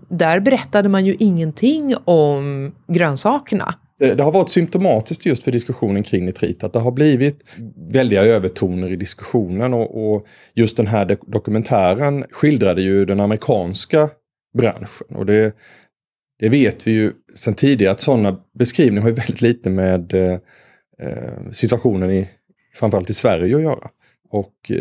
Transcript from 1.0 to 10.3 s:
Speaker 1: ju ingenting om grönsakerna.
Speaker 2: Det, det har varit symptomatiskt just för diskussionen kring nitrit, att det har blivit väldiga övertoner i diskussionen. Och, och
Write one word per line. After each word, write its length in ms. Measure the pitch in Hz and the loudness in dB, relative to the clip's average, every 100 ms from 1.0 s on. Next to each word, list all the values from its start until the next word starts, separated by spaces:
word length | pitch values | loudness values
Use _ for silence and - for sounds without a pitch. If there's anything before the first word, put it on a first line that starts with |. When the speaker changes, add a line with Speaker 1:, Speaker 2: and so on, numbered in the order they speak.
| 190 | 2
Speaker 1:
ju 100 | - | 2
ingenting 760 | 214 170 156 - 247 311 285 240 - | 2 2 -2 0 0 0 -2 -2 4
om 640 | 165 147 143 143 139 139 - - | 4 4 2 -2 -6 -8 -12 -4
grönsakerna. 880 | 165 160 135 208 285 - 214 - - _ - | 0 0 0 0 -2 -2 -4 -4 -10 _ 0
Speaker 2:
Det, 160 | 131 139 | 2 2
det 80 | |
har 80 | 147 | 2
varit 180 | 190 170 | 2 2
symptomatiskt 760 | 180 170 180 190 110 - 165 175 | 0 0 0 2 2 -2 -6 -2
just 180 | 127 | -2
för 80 | - | -2
diskussionen 520 | 123 - 123 104 98 | -4 -4 -4 -2 -2
kring 220 | - 95 90 | -2 -2 -4
nitrit, 380 | - - - | -4 -6 -4
att 100 | 101 | -4
det 60 | 117 | -2
har 120 | 120 | -2
blivit 520 | 123 151 127 143 143 _ - 113 - 82 | 0 2 2 0 -4 _ -20 -20 -18 -2
väldiga 320 | 131 123 101 | 0 2 4
övertoner 680 | 107 110 92 - 95 90 92 | 4 2 0 -4 -4 -2 -6
i 40 | 90 | -6
diskussionen. 800 | 98 - - 120 92 92 127 | -8 -12 -4 -2 -2 -4 -2
Och, 400 | 120 110 113 107 | -2 -4 -4 -2
och 120 | 104 - | -4 -4